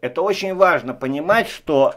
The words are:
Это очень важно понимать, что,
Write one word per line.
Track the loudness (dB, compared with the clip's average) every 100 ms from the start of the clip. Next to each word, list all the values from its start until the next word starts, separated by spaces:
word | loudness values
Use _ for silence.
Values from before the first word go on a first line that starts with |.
Это | -8 -4
очень | -2 -2 -4
важно | 2 4 4 -2
понимать, | -8 -6 -4 0 0 0
что, | -8 -2 2 2